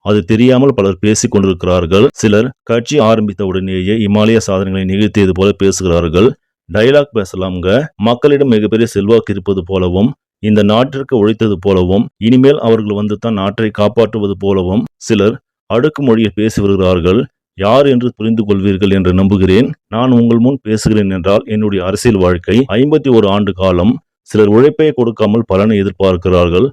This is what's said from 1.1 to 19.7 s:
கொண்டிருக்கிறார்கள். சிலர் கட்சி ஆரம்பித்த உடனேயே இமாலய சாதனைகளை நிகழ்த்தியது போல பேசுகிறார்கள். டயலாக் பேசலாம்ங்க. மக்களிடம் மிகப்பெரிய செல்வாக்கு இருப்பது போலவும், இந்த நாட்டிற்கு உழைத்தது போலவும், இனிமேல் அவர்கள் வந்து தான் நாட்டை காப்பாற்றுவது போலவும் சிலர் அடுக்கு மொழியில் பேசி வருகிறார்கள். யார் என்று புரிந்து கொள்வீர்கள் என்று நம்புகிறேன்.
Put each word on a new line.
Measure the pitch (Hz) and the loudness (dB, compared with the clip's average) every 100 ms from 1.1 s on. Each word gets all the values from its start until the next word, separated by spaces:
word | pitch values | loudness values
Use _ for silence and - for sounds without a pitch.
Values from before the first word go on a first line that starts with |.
| 107 117 | 0 0
கொண்டிருக்கிறார்கள். | 104 98 90 87 90 85 92 127 | 0 0 0 0 0 2 2 2
சிலர் | - 117 104 123 - | 0 0 2 0 -6
கட்சி | _ 117 117 147 | _ -4 -2 0
ஆரம்பித்த | 110 113 107 95 | 2 0 -2 -6
உடனேயே | 98 92 95 92 92 110 | -4 -4 -4 -6 -2 -2
இமாலய | 104 104 107 113 | 0 0 2 0
சாதனைகளை | 104 95 98 95 | 0 -4 -2 -4
நிகழ்த்தியது | 92 98 107 104 98 | -4 -2 0 0 0
போல | 90 95 | 2 0
பேசுகிறார்கள். | 98 98 92 95 85 85 82 113 151 _ _ _ | 2 0 0 0 0 0 2 0 0 _ _ _
டயலாக் | 87 117 143 143 | -2 2 2 0
பேசலாம்ங்க. | 113 95 95 92 92 87 110 156 _ | -6 -8 -8 -8 -6 -2 -2 -2 _
மக்களிடம் | 107 120 147 143 139 | -2 0 0 2 2
மிகப்பெரிய | 110 104 107 113 | 0 0 0 -2
செல்வாக்கு | 101 101 113 - | -2 0 0 0
இருப்பது | 98 92 95 | -8 -4 -4
போலவும், | 87 95 92 90 113 147 _ _ | -4 -4 -2 0 -2 -4 _ _
இந்த | 104 107 | -2 0
நாட்டிற்கு | 104 107 131 143 135 123 | 2 2 0 -4 -4 0
உழைத்தது | 104 110 113 95 | 0 0 -2 -2
போலவும், | 101 95 90 98 120 _ | 0 0 2 0 -2 _
இனிமேல் | 110 127 135 147 | 0 4 4 2
அவர்கள் | 117 113 104 101 | 0 0 0 -4
வந்து | 104 101 | -4 -6
தான் | 117 107 | -4 -4
நாட்டை | 95 98 113 | -4 -4 -6
காப்பாற்றுவது | 104 104 120 110 107 101 98 | 0 -2 2 0 0 -4 -4
போலவும் | 98 98 90 98 - _ | -2 -2 0 -2 -4 _
சிலர் | - 107 98 117 _ _ _ | -4 0 0 -2 _ _ _
அடுக்கு | 110 151 151 | -2 -2 -2
மொழியில் | 139 113 110 - | 0 0 0 -2
பேசி | 107 - | -4 -2
வருகிறார்கள். | 101 98 92 92 85 98 147 _ _ - | -2 0 0 0 0 0 -2 _ _ -6
யார் | 98 123 143 | 0 2 2
என்று | 127 120 - | 0 -2 -4
புரிந்து | 110 113 | -4 -2
கொள்வீர்கள் | 104 98 95 95 101 95 | 0 0 0 0 0 2
என்று | 90 | 2
நம்புகிறேன். | 90 98 98 92 95 135 | 2 2 2 2 2 0